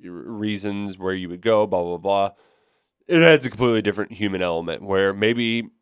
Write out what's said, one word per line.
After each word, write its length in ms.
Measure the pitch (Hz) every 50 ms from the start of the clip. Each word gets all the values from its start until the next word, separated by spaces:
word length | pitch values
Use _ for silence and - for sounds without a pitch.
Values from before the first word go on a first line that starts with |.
| -
r-, 40 | 90
reasons 880 | 87 82 62 98 113 104 107 107 104 98 101 104 101 101 101 98 92 95
where 140 | 92 92 92
you 120 | 92 90 85
would 120 | 87 90
go, 240 | 98 113 110 104 107
blah, 160 | 98 95 90 87
blah, 140 | 87 87
blah, 320 | 85 87 98 98 98 98 98 - _ _ _ _ _ _ _ _ _ _ _ _ _ _
it 140 | - 175 165 165
adds 220 | 165 156 139 127
a 40 | 120
completely 320 | 101 104 123 120 113 110
different 300 | 101 104 92 104 98 - 113
human 300 | 101 107 98 95 92 90
element 400 | 87 82 82 85 85 76 - -
where 280 | 98 98 95 98 98 98
maybe 560 | 101 107 113 117 120 117 113 113 117 110 - _ _